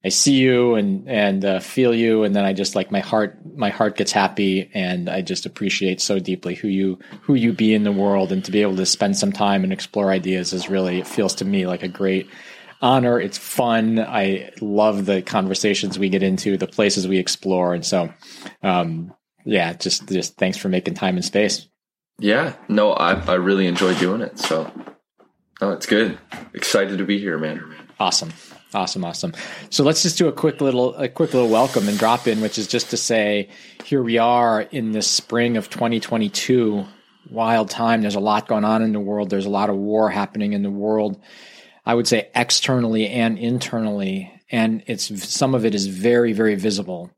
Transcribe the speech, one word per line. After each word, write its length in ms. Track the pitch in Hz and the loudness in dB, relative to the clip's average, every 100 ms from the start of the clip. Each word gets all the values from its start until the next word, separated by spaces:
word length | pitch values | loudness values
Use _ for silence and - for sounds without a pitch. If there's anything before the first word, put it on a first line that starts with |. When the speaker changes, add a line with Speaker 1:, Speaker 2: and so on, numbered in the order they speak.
Speaker 1:
I 40 | 92 | -2
see 240 | - 143 | 0 4
you 420 | 139 131 123 123 110 | 4 4 4 4 2
and, 320 | 101 98 131 | 0 -2 -2
and, 360 | 117 101 98 | 0 2 2
uh, 140 | 98 92 | 0 -2
feel 340 | - - 127 | -2 2 2
you. 300 | 117 117 110 | 4 4 4
And 140 | 107 101 | 2 2
then 80 | |
I 80 | 98 | 0
just, 240 | 95 98 101 | 0 -2 -2
like, 160 | 98 | -2
my 80 | 101 | -4
heart, 360 | - 110 104 - - - | -2 -2 -2 -6 -18 -4
my 140 | 104 | -4
heart 260 | - 107 101 | 0 -2 0
gets 160 | 98 | -2
happy, 580 | 104 98 - 98 95 92 | 2 0 0 0 0 -2
and 340 | 104 90 90 87 | -6 -4 -4 -4
I 120 | 92 | -6
just 240 | 90 92 | -4 -6
appreciate 560 | 101 - 101 - 95 92 | -8 -6 -4 0 -2 -2
so 200 | - 95 | 0 0
deeply 340 | 90 90 90 | 0 -4 -4
who 140 | - 107 | -4 -2
you, 320 | 95 - 92 - - | 0 0 -2 -12 -8
who 120 | - | 2
you 180 | 135 117 | 4 4
be 220 | 92 110 | 4 4
in 80 | 107 | 4
the 80 | 104 | 2
world, 400 | 101 101 98 95 | 2 2 2 2
and 140 | 95 | -2
to 80 | - | 0
be 100 | - | 2
able 140 | 208 190 | 2 2
to 100 | 190 | 0
spend 300 | - 202 196 | 0 0 2
some 160 | 98 | 0
time 320 | 98 104 98 | 2 2 2
and 80 | 95 | 0
explore 400 | 92 - 104 98 | -4 -6 -2 0
ideas 400 | 95 90 92 90 | 0 0 -2 -2
is 160 | 92 87 | -6 -2
really, 320 | 95 92 90 | -2 0 -2
it 80 | 87 | -4
feels 260 | - 98 - | -2 -2 -2
to 80 | |
me 220 | 98 98 92 | -2 0 0
like 160 | 90 | -4
a 60 | 92 | -6
great 400 | 90 95 95 - - - - - - | -2 0 0 -4 -18 -20 -20 -20 -2
honor. 380 | 123 131 123 120 | 2 4 4 2
It's 200 | 98 - | -2 -8
fun. 600 | - - 123 113 110 113 | -6 -2 2 2 2 0
I 540 | 110 117 98 98 - - | 0 0 0 -2 -6 -10
love 440 | 107 101 107 101 | -2 2 4 2
the 160 | 98 98 | 0 0
conversations 760 | 92 110 95 95 107 98 98 92 | 0 -2 0 0 0 0 -2 -2
we 120 | 98 | 0
get 120 | 95 | 2
into, 340 | 95 95 104 98 | 2 0 0 -2
the 120 | 92 | -2
places 400 | - 104 101 92 | 0 2 2 0
we 100 | 95 | 0
explore. 560 | 90 - 95 92 87 | 0 -4 -2 0 0
And 100 | 87 | -2
so, 300 | 82 95 85 - - - - - | -2 -2 -2 -8 -20 -20 -20 -6
um, 500 | 98 90 85 80 87 - _ _ | -2 0 0 -6 -10 -16 _ _
yeah, 280 | - 104 85 | -2 0 0
just, 340 | 85 - - - | -4 -4 -4 -2
just 300 | 92 85 - | -4 -4 -2
thanks 220 | 92 92 | -2 0
for 100 | 98 | -2
making 260 | 92 92 | -2 -2
time 220 | 90 98 90 | -4 -2 -2
and 80 | |
space. 420 | 87 101 104 - - _ _ _ _ - | -2 0 0 -2 -10 _ _ _ _ -4
Speaker 2:
Yeah, 340 | 101 117 156 - - | 0 0 0 -6 -2
no, 240 | 107 104 | 2 2
I, 220 | - 85 | 2 2
I 200 | 92 85 | 0 0
really 320 | 90 92 98 92 | 0 2 2 2
enjoy 280 | 87 92 90 | 2 0 2
doing 220 | 90 110 | 0 0
it. 180 | 104 - | -6 -6
So, 320 | - 80 80 - - - _ _ _ _ _ - | -4 -2 -4 -12 -18 -20 _ _ _ _ _ -6
no, 100 | 101 | -4
it's 160 | 90 - | -4 0
good. 320 | 107 113 - _ - - | 2 2 -4 _ -16 -16
Excited 460 | - - 107 98 95 | -8 0 2 2 -2
to 60 | |
be 140 | 95 101 | -2 -2
here, 200 | 101 80 | -2 -4
man. 240 | 78 76 - - - - | -6 -8 -14 -20 -20 -4
Speaker 1:
Awesome. 340 | 92 - 80 - - - _ | -2 0 -4 -14 -20 -20 _
Awesome, 300 | 104 92 95 | -4 -4 -4
awesome. 280 | 87 85 87 - - - - | -6 -6 -8 -8 -14 -14 -6
So 140 | - | 2
let's 180 | 143 156 | 2 4
just 160 | 180 165 | 0 2
do 80 | 170 | 0
a 60 | |
quick 280 | - 160 - | 2 -2 0
little, 340 | 139 123 123 - | 0 2 0 0
a 120 | 131 | -6
quick 240 | - 160 | -2 0
little 160 | 131 120 | 2 4
welcome 400 | 110 135 123 101 | 4 4 2 0
and 80 | 101 | 2
drop 300 | 110 120 - | 2 2 2
in, 140 | 110 | 0
which 180 | 107 - | -2 -4
is 80 | 101 | -4
just 240 | 120 - | -4 -2
to 60 | 120 | -4
say, 520 | - 113 104 104 101 - - - | 0 2 2 0 -4 -14 -20 -20
here 180 | - 143 | -2 -2
we 160 | 117 117 | 2 2
are 440 | 117 120 120 107 | 4 4 4 2
in 280 | 107 143 110 | -2 -4 -2
the 100 | 107 | -2
spring 560 | - - - 117 120 113 | 0 -2 -2 0 2 0
of 140 | - | -4
twenty 300 | - 117 117 | -2 0 0
twenty-two, 840 | - 117 104 - - 127 113 104 95 - _ _ - | -2 -2 -2 -2 2 2 4 0 -6 -16 _ _ -10
wild 400 | 113 113 117 104 | -2 2 2 0
time. 320 | - 117 113 | -2 0 2
There's 140 | 104 101 | 0 0
a 40 | |
lot 280 | 104 104 - | 2 0 0
going 160 | 110 | 0
on 180 | 107 110 | 2 2
in 100 | 110 | 2
the 80 | 104 | -2
world. 300 | 98 104 101 | -2 -2 -2
There's 160 | 98 98 | -2 0
a 40 | |
lot 200 | 101 104 | 0 0
of 60 | 98 | 0
war 340 | 101 110 107 | 0 2 2
happening 440 | 104 98 107 104 | 2 -4 -4 -2
in 80 | 101 | -2
the 80 | 101 | -2
world, 500 | 101 107 110 107 - - - - - - _ - | -2 0 0 0 -4 -14 -20 -20 -20 -20 _ 0
I 80 | |
would 140 | 117 113 | 0 2
say 220 | 113 - | 0 0
externally 720 | 123 120 - - 127 117 110 107 | -2 0 0 0 0 0 0 0
and 320 | 120 113 104 | 0 -2 0
internally. 960 | 117 120 - 117 110 104 98 98 92 - _ | -2 -4 -4 -4 -4 -2 -4 -4 -8 -20 _
And 320 | 120 113 110 - | 0 0 -2 -6
it's, 460 | 107 - 101 - | -8 -6 -8 -8
some 220 | - 135 | -2 0
of 100 | 131 | 2
it 100 | 110 | 2
is 120 | 101 98 | 0 -4
very, 460 | 92 110 120 120 | 0 4 4 4
very 240 | 104 110 101 | 2 2 2
visible. 560 | 107 98 95 90 87 | 0 -2 -6 -10 -12